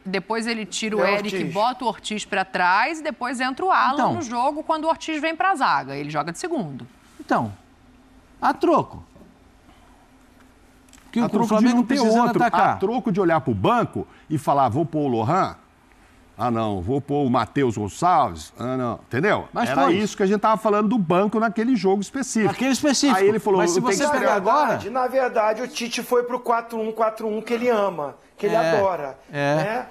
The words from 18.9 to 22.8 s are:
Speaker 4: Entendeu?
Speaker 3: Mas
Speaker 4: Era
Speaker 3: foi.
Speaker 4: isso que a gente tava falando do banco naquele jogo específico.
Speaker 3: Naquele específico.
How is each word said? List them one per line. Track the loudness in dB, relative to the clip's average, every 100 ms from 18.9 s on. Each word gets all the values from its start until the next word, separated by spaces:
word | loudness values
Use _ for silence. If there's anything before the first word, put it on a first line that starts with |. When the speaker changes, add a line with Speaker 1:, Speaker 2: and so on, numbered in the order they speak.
| -6 -6
Speaker 4:
Entendeu? | -2 2 0 -2
Speaker 3:
Mas | -4 -2
Speaker 4:
Era | 2
Speaker 3:
foi. | 2 2
Speaker 4:
isso | 0 0
que |
a | 0
gente | 2
tava | 2 2
falando | 2 2 2
do | 0
banco | 2 2 2 0
naquele | 0 0 0 2
jogo | 2 0
específico. | -2 -6 -4 0 0
Speaker 3:
Naquele | 0 0
específico. | 2